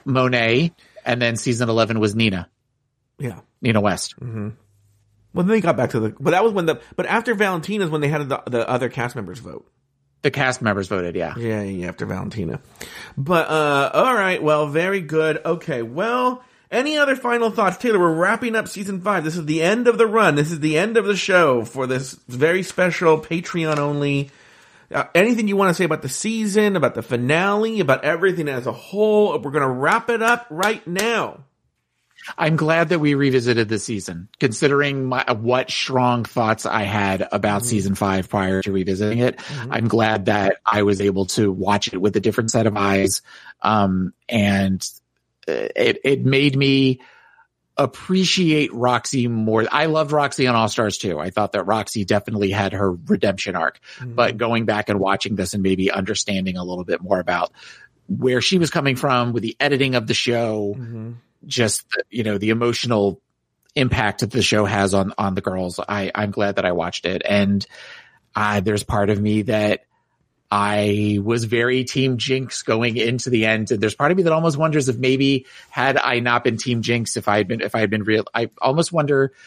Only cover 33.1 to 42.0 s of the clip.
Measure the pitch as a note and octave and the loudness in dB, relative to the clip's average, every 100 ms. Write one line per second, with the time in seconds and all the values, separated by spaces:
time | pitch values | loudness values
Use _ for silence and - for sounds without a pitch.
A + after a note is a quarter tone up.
33.1 | C#3 C#3 B2+ A#2+ A#2 G#2+ G#2+ - G#2 F#2 | 2 4 4 4 2 2 -2 -4 -6 -8
34.1 | E2+ F#2+ - C3 A2 C#3+ C#3+ C#3+ C#3 B2+ | -12 -14 -2 -2 2 2 2 0 -2 -2
35.1 | B2+ - A2+ A2+ B2+ B2 - - C3 B2 | -2 -2 -2 0 0 0 -4 -2 2 2
36.1 | A#2+ A2 B2+ A2 A2 - A2 G2 G#2 G2 | 2 -2 0 0 0 0 -2 0 0 0
37.1 | F#2+ G2 G#2 G#2 G2+ A#2+ G#2+ G2 F#2+ G2+ | -2 -2 -2 0 0 0 0 0 0 0
38.1 | F#2+ F#2 G2+ F#2 F#2+ G2 G2 F#2 F#2+ G#2 | 0 0 0 0 0 0 -2 0 0 0
39.1 | A#2+ B2 - - C#3+ B2 A#2 A2+ A2+ A2 | 2 0 -2 -10 -12 -6 -2 2 2 2
40.1 | G#2+ F#2+ G#2 G2 - G#2+ G#2 G2+ G2 G2+ | 2 2 2 2 0 0 2 2 2 2
41.1 | G2 F#2+ - G#2 F#2 F#2+ G2+ - F#2 | 0 -2 0 0 0 0 0 0 -2